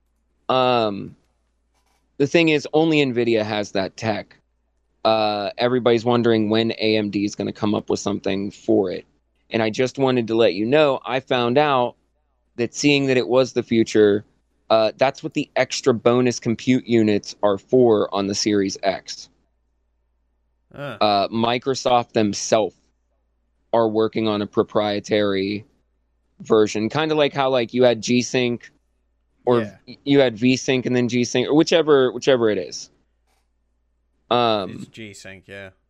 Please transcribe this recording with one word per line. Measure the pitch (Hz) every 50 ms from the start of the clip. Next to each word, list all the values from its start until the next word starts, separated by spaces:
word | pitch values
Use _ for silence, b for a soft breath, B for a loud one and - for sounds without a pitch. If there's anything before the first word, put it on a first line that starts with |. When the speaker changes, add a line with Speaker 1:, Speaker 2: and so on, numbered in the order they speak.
| _ _ _ _ _ _ _ _ _ -
Speaker 1:
Um, | 123 127 127 127 123 120 113 107 101 98 107 - - _ _ _ _ _ _ _ _ _ _ _ _ _ _ _ _ _ _ _ _ _
the | 143 139
thing | - 175 165 160
is, | 151 147 - - -
only | 151 160 165 156 151 143
Nvidia | 135 120 120 120 117 117 110 107
has | 104 110 104 104 -
that | - 101 95 90 - -
tech. | - 113 104 98 87 - - _ _ _ _ _ _ _ _ _ _ _ _ _ _
Uh, | 113 110 110 107 104 104 104 101 95 - -
everybody's | 117 123 127 127 110 123 117 117 107
wondering | 120 120 120 113 117 113 110 107 104
when | 110 110 113 113 110
A | - 107 110 107 110
M | 107 107
D | 101 104 101
is | 104 -
gonna | - 101 104
come | 104 - - 104 104
up | 104 - -
with | 101 98
something | - 101 101 98 - 98 95 98 98 101
for | - - - - 110 107 98 92
it. | 85 85 - _ _ _ _ _ _ _ _ _
And | - 113 113
I | 110
just | 107 - 127 123 - -
wanted | 139 131 127 123 117 104
to | 113
let | 113 117 104 80
you | 95 107 113
know, | 139 156 156 143 131 101 -
I | 101 123 131
found | - _ 139 127 120 120 123 139
out | 151 151 139 127 123 120 - _ _ _ _ _ _ _ _ _ _ _ _ -
that | 120 110 -
seeing | - - 147 147 139 139 135
that | 131 127
it | 110 -
was | 120 131 131 117 -
the | 123 113
future, | - 120 113 113 - - 110 107 104 101 107 - _ _ _ _ _ _ _ _ _
uh, | 110 113 110 107 - -
that's | 131 135 - - -
what | 156 -
the | 151 143 - _
extra | - 131 - - - - 139 127
bonus | 107 - 120 120 123 127 123 120 -
compute | - 123 113 - - - 127 127 -
units | - 117 113 110 107 104 101 - - - -
are | - 104 101 98
for | - _ - 127 123 117 110 104 98 - -
on | 98 98 98
the | 104
Series | - - 113 104 101 98 98 98 - -
X. | 98 92 65 - - - - - _ _ _ _ _ _ _ _ _ _ _ _ _ _ _ _ _ _ _ _ _ _ _ _ _ _ _ _ _ -
Speaker 2:
Huh. | - 143 143 113 98
Speaker 1:
Uh, | 98 104 101 101 98 82
Microsoft | 95 113 113 117 120 127 - 135 131 - - 131 123 120 117 - _
themselves | 120 110 104 101 - - - 120 113 107 87 - _ _ _ _ _ _ _ _ _ _ _ _ _ _ _ _ _ _ _ -
are | 117 117 110
working | 107 110 110 110 - 113 110 110
on | 104 104
a | 104 101
proprietary | - - 101 - - 110 104 104 101 104 98 - 110 107 104 101 98 95 95 98 104 101 104 _ _ _ _ _ _ _ _ _ _ _ _ _ _ _
version, | - - 113 110 107 104 - 107 107 110
kinda | - 143 160 160 156
like | 156 147 139 -
how, | 143 135 131
like, | 135 127 117 107 -
you | 123 127
had | 123 120 113
G-Sync, | 98 - 123 123 120 - - 131 123 120 120 113 - - _ _ _ _ _ _ _ _ _ _ _ _ _ _ _
or | 120 120 120
Speaker 2:
Yeah. | 110 104 - _ _
Speaker 1:
v-, | - 123 - _
you | 143 139 139
had | 135 127 113 101
V-Sync | 120 127 131 120 - - 135 127 120
and | 131 123
then | 123 123 117
G-Sync, | 107 123 120 117 - 127 120 90
or | 131
whichever, | 151 165 - 180 170 156 151 147 139 131 127 101
whichever | 123 - - 135 123 117 110
it | 104 95
is. | 78 64 - - - - _ _ _ _ _ _ _ _ _ _ _ _ _ _ _ _ _ _ _ _ _ _ _ _ _ _ _ _
Um, | 113 120 120 117 110 104 95 92
Speaker 2:
It's | - - - -
G-Sync, | _ - 113 104 98 - - 95 95 95 90 -
yeah. | 98 98 98 95 92 _ _ _